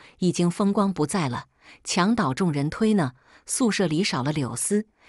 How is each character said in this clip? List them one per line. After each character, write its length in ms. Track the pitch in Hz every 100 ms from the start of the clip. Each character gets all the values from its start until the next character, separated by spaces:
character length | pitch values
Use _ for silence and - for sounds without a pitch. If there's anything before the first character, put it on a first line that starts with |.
| - -
已 120 | 180
经 200 | 165 175
风 200 | - 202
光 220 | 202 196
不 140 | 175 151
再 240 | 202 139
了， 160 | 120 - _ - -
墙 320 | - - 185
倒 200 | 240 147
众 180 | 131 185
人 160 | 143 143
推 240 | - 220
呢。 220 | 208 151 - _ -
宿 280 | - - 247
舍 160 | 190 180
里 160 | 156
少 180 | 208 147
了 80 | 135
柳 240 | 151 120
丝， 320 | 117 - 208 - _